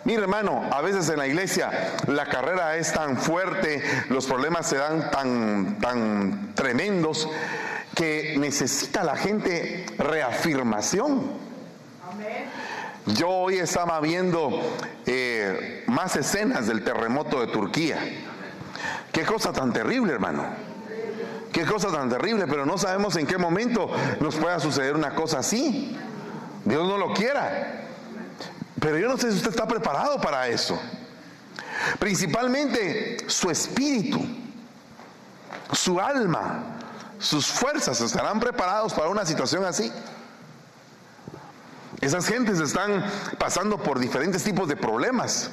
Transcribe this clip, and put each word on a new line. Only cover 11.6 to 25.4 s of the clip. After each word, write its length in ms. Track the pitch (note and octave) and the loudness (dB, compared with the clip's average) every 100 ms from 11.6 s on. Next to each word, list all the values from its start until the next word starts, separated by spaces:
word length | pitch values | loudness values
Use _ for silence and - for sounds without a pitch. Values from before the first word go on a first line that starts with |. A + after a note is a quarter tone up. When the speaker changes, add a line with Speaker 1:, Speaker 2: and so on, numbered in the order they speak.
| - - - - F3+ | -14 -16 -20 -16 -12
Speaker 2:
Amén. 360 | G#3 G#3+ B3 - - - - - - - | -8 -6 -6 -8 -8 -8 -8 -8 -6 -2
Speaker 1:
Yo 220 | G#2+ E3+ | 0 2
hoy 300 | F#3 F#3 F#3+ | 2 2 2
estaba 400 | D#3+ F#3 E3+ D#3+ | 2 0 2 2
viendo, 640 | D3+ F3 F#3 E3+ C#3+ - - - - - - | 2 2 2 2 2 0 -2 -4 -8 -6 0
eh, 800 | B2+ B2 A#2 G2+ F#2 - - - | 2 2 2 0 0 -4 -4 0
más 260 | C3 F3+ | 2 2
escenas 540 | E3+ C#3 G3+ G#3+ C3 G#2+ | 0 2 2 2 2 2
del 160 | A2+ | 2
terremoto 560 | C3 A2+ A2+ C3 - F3+ | 2 2 2 0 2 0
de 80 | A3+ | 2
Turquía. 500 | A2 G2 D3 D#3+ G#2+ - - - - - - - - - - - | 2 0 2 2 0 -4 -8 -10 -12 -12 -12 -12 -6 -6 -6 -4
Qué 140 | - D3+ | -2 2
cosa 260 | G#3+ - | 2 2
tan 200 | D#3+ C3 | 2 2
terrible, 400 | A#2 A2 B3 G#3+ | 2 2 2 2
hermano. 320 | A#2+ F#2 D2 C#2+ - - - - - - - - - - | 2 0 0 -4 -6 -12 -12 -10 -8 -6 -6 -8 -8 -4
Qué 140 | - D#3+ | -2 0
cosa 240 | G#3 G3 | 0 2
tan 180 | D#3 B2+ | 0 2
terrible, 380 | B2 F#3 G#3+ E3+ | 2 2 2 2
pero 180 | D3 | 0
no 140 | C#3 F#3 | 0 0
sabemos 380 | F#3+ F#3+ G#3 E3 | 2 2 2 0
en 100 | D3 | 0
qué 100 | F#3 | 2
momento 540 | F3 F3 A#3+ A#3 D#3+ - C3+ G2+ | 2 2 2 2 0 0 -2 0
nos 160 | D3+ D#3 | 0 2
pueda 240 | E3 F3 | 2 2
suceder 340 | D3 C3+ C3+ | 2 2 2
una 220 | D3+ D3 C#3+ | 2 0 0
cosa 240 | D#3+ C#3+ | 0 0